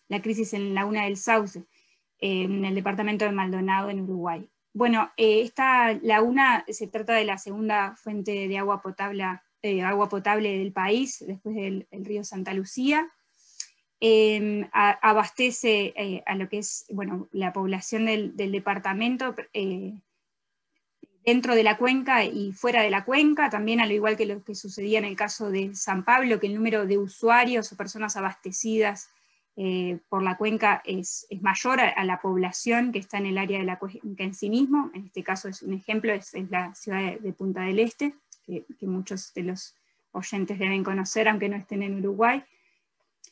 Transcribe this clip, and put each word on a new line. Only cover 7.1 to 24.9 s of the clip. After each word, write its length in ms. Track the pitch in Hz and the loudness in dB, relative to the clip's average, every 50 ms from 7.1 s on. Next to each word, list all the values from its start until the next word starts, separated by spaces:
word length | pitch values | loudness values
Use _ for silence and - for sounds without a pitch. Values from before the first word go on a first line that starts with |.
| 233 | 2
de 120 | 226 214 | 2 2
la 120 | 208 196 190 | 0 -2 -4
segunda 580 | - 208 196 208 220 214 214 208 196 196 220 - | -6 -8 -6 -4 -2 0 0 0 0 -2 -4 -10
fuente 500 | _ 113 104 202 190 208 208 202 196 190 | _ -8 -8 -6 -4 -4 -4 -4 -2 -2
de 100 | 196 196 | -2 -2
agua 240 | 196 202 202 196 | 0 0 -2 -2
potable, 420 | - 190 190 - 196 202 208 196 190 185 185 185 _ _ _ _ | -4 -8 -8 -6 -6 -4 -4 -4 -4 -4 -4 -6 _ _ _ _
eh, 220 | - 214 202 190 180 | -4 -2 0 0 2
agua 260 | 185 202 202 208 196 | 2 2 2 2 0
potable 480 | 202 196 190 208 208 214 214 208 196 190 | 0 0 0 2 2 2 2 0 0 -2
del 140 | 190 196 | -2 -4
país, 520 | 190 190 185 190 214 247 269 262 - - - - | -2 -2 0 2 2 2 0 -2 -6 -8 -10 -10
después 280 | 190 190 - 214 220 | -10 -8 -8 -8 -6
del, 300 | 220 196 196 196 190 - _ | -4 -4 -4 -4 -6 -8 _
el 140 | - 196 190 | -14 -12 -8
río 180 | 202 208 208 208 | -6 -6 -6 -6
Santa 300 | - - 190 185 190 190 | -8 -8 -8 -6 -4 -4
Lucía. 580 | 190 190 190 - - 254 277 294 302 320 330 - _ _ _ _ _ _ _ _ - - - _ _ _ _ _ _ | -4 -4 -4 -4 -2 0 2 2 2 0 -2 -6 _ _ _ _ _ _ _ _ -16 -16 -16 _ _ _ _ _ _
Em, 680 | - 226 220 220 214 214 214 214 214 208 208 208 202 - - | 4 6 8 8 6 6 4 2 0 0 -2 -2 -4 0 2
a-, 260 | - 208 208 202 - | 4 6 6 6 6
abastece, 920 | - 220 214 214 208 - - - 254 254 240 - - 233 214 208 202 196 - | 6 6 6 6 4 2 0 0 0 0 0 2 2 4 4 4 2 0 -4
eh, 280 | - 208 196 185 185 - | -4 -6 -4 -6 -6 -4
a 100 | - 190 | -4 -4
lo 140 | 196 190 185 | -4 -4 -4
que 80 | - 208 | -4 -6
es, 260 | 208 - - - - - | -6 -6 -8 -10 -10 -10
bueno, 400 | 208 196 196 190 196 180 - - | -8 -6 -6 -4 -6 -6 -8 -6
la 220 | - 190 190 180 180 | -4 -4 -2 -2 -2
población 520 | 196 190 190 190 185 185 - - 220 226 | -2 0 0 -2 -2 -4 -4 -2 0 0
del, 300 | 220 220 214 208 - - | 2 2 0 -2 -2 -4
del 160 | - 202 196 | -4 -2 -2
departamento, 840 | 196 202 196 202 196 196 190 190 190 196 226 240 254 240 262 254 220 - - - - | -2 -2 -2 -2 -2 -2 -2 -2 -2 0 0 0 0 0 -2 -4 -6 -8 -10 -8 -6
eh, 400 | 214 196 190 185 185 190 190 214 202 - _ _ _ _ _ _ _ _ _ _ _ _ _ _ _ _ _ _ _ - - _ _ 196 | -4 -4 -4 -4 -6 -6 -10 -12 -14 -18 _ _ _ _ _ _ _ _ _ _ _ _ _ _ _ _ _ _ _ -20 -20 _ _ _
dentro 300 | 233 240 254 240 254 247 | 2 2 2 4 4 4
de 80 | 226 220 | 4 6
la 140 | 214 214 214 | 4 4 2
cuenca 460 | 240 247 262 262 254 269 254 240 208 | 2 2 2 2 2 2 2 2 2
y 280 | - - 214 202 196 | 2 -2 -4 -6 -6
fuera 320 | 190 - - 240 247 233 214 | -6 -2 0 2 2 4 4
de 80 | 208 | 2
la 120 | 196 196 190 | 2 0 0
cuenca, 460 | - 254 277 302 302 302 302 302 277 | 0 2 4 4 4 4 4 2 2
también 300 | - 208 208 214 226 233 | 0 0 0 0 2 2
al 120 | 233 214 | 2 2
igual 240 | 208 208 208 220 214 | 2 2 2 2 0
que 120 | 208 220 208 | 0 0 -2
lo 160 | 202 202 - | -2 -6 -8
que 100 | - 208 | -12 -12
sucedía 460 | 190 - 202 185 - 196 208 | -12 -12 -12 -10 -8 -2 0